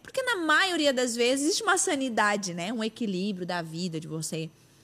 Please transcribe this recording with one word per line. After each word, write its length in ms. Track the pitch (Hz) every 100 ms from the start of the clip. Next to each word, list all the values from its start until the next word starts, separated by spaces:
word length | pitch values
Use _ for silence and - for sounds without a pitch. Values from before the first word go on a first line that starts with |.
Porque 180 | - -
na 160 | 508 403
maioria 560 | 311 311 381 339 294
das 220 | 254 254 233
vezes 300 | 240 269 294
existe 180 | 403
uma 140 | 427 359
sanidade, 760 | - 285 262 220 208 208 185
né? 180 | 170 175
Um 120 | 240
equilíbrio 640 | 220 - 220 180 202 185 180
da 160 | 180
vida, 360 | 165 165 180 160
de 80 | 160
você 420 | 156 156 160 160 - _ _